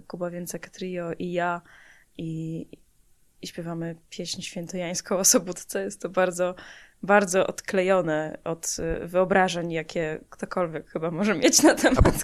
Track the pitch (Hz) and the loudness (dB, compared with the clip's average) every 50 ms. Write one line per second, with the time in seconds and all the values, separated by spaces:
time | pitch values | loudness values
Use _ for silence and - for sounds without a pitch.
0 | 190 - - 175 175 175 175 175 180 165 - 170 - 190 - - 190 185 180 175 | -12 -12 -10 -6 -6 -6 -6 -8 -10 -8 -10 -12 -12 -14 -12 -10 -8 -8 -6 -6
1 | 175 165 - - 180 175 175 175 175 175 175 175 - - - - - - - _ | -6 -6 -6 -6 -6 -4 -2 -2 -2 -2 -2 -6 -8 -14 -20 -20 -20 -20 -20 _
2 | _ _ _ - 170 160 160 160 160 160 165 160 - - - - _ _ _ _ | _ _ _ -10 -8 -8 -6 -6 -6 -6 -8 -8 -10 -12 -18 -20 _ _ _ _
3 | _ _ _ _ _ _ _ - - - - - 165 170 170 165 165 165 165 165 | _ _ _ _ _ _ _ -16 -16 -14 -12 -10 -10 -8 -6 -6 -6 -8 -10 -12
4 | _ - - - 175 170 - - - - - 185 170 165 - 185 175 165 180 - | _ -16 -12 -10 -8 -8 -8 -10 -10 -10 -10 -10 -10 -8 -6 -6 -6 -6 -6 -6
5 | - - 202 180 196 - - 254 170 185 180 - - - - 202 196 202 202 - | -4 -2 0 2 4 4 4 4 2 -2 -10 -12 -10 -6 -6 -6 -4 -6 -8 -8
6 | - 175 190 185 185 180 175 175 180 180 185 - - - - - - - _ _ | -10 -4 0 2 2 2 2 0 -2 -2 -4 -6 -14 -20 -20 -20 -20 -20 _ _
7 | - 170 202 202 202 175 175 190 175 - - - - - - 190 180 185 196 185 | 2 4 6 6 6 4 4 2 2 2 0 -6 -6 -2 0 2 4 4 4 4
8 | 170 165 151 156 156 156 - - - - 165 165 - - - - 170 165 160 - | 4 2 0 0 -2 -4 -6 -8 -6 -6 -6 -6 -6 -6 -6 -4 -4 -4 -4 -4
9 | - 170 180 185 185 170 196 196 185 185 170 175 170 170 165 160 156 - - 175 | -4 0 2 2 4 4 4 4 4 2 0 -2 -4 -4 -4 -4 -6 -4 -4 -4
10 | 160 156 156 - - - - - - - - 185 180 165 160 147 - - - 170 | -4 -4 -4 -8 -12 -16 -16 -12 -10 -6 -2 -2 -2 -2 -4 -8 -8 -8 -6 -4
11 | 160 170 160 156 208 214 196 160 - 330 - - - 330 381 - - - 262 - | -4 -2 -2 0 0 0 2 4 4 4 6 6 6 6 6 6 4 4 6 6
12 | - 294 - - | 6 6 4 2